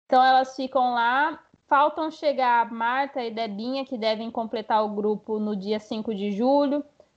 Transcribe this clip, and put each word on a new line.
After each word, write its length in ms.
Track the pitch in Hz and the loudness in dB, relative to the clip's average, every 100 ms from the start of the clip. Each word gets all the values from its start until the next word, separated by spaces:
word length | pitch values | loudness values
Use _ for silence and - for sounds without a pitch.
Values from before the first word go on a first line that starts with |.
Então, 180 | - 254 | 2 4
elas 320 | 262 262 262 | 6 4 2
ficam 400 | - 262 262 247 | -4 -2 0 0
lá. 460 | 240 233 262 311 302 _ _ - | 0 0 2 0 -4 _ _ 2
Faltam 440 | 285 294 311 311 | 4 4 2 -6
chegar 560 | 311 302 262 247 233 226 | -2 -2 2 2 2 0
a 40 | |
Marta 540 | 226 233 262 277 277 | -2 -2 -2 -2 -4
e 60 | 233 | -6
Debinha, 540 | 220 226 196 240 269 | -4 -6 -6 -6 -6
que 120 | 262 240 | -6 -4
devem 340 | 214 220 226 | -2 -2 -4
completar 540 | 233 220 220 214 220 | -8 -6 -6 0 0
o 60 | 214 | 0
grupo 500 | 208 208 208 - 214 | -2 -2 -2 -4 -4
no 160 | 208 202 | -2 -4
dia 240 | 196 214 | -4 -4
cinco 340 | - 220 220 | -4 -8 -6
de 160 | 196 208 | -4 -4
julho. 540 | 196 247 285 285 285 - _ _ | 0 2 4 2 -2 -6 _ _